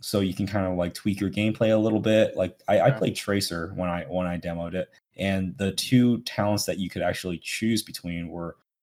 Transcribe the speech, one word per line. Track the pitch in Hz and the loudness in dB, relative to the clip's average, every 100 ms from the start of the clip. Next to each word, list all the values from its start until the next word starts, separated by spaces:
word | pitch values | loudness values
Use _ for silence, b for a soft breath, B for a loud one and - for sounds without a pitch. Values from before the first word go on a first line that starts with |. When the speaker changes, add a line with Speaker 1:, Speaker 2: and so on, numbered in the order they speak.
Speaker 1:
so | - 104 | -2 0
you | 95 | 0
can | 90 95 | -2 -2
kinda, | 104 92 | 0 0
like, | 90 87 | 0 -2
tweak | - 107 98 | -2 -4 -2
your | 95 | -2
gameplay | 101 110 107 110 | 0 0 2 2
a | 110 | 4
little | 110 110 | 4 2
bit. | 107 107 104 - | 4 4 4 2
Like, | 92 - - | -2 -2 2
I, | 101 | 4
I | 104 | 4
Speaker 2:
Okay. | 127 | 4
Speaker 1:
played | 95 101 | -2 -2
Tracer | - 101 - 85 85 | -2 -2 0 -4 -6
when | 92 90 | -4 -4
I, | 87 | -4
when | 78 90 90 | -4 -2 -2
I | 87 | -4
demoed | 87 85 85 | -6 -6 -6
it, | 92 - b _ - | -6 -8 b _ -4
and | 98 95 92 - | 0 0 -2 -2
the | 98 | -2
two | - - 127 123 117 | -2 4 6 6 4
talents | - - 104 104 - | -2 -2 0 0 -2
that | 87 | -4
you | 90 | -4
could | 92 | -2
actually | 87 90 92 82 | -2 -2 -4 -6
choose | - - 110 110 | -6 -4 0 0
between | - - 87 85 85 | -2 -10 -8 -8 -8
were | 85 85 - _ _ | -8 -10 -12 _ _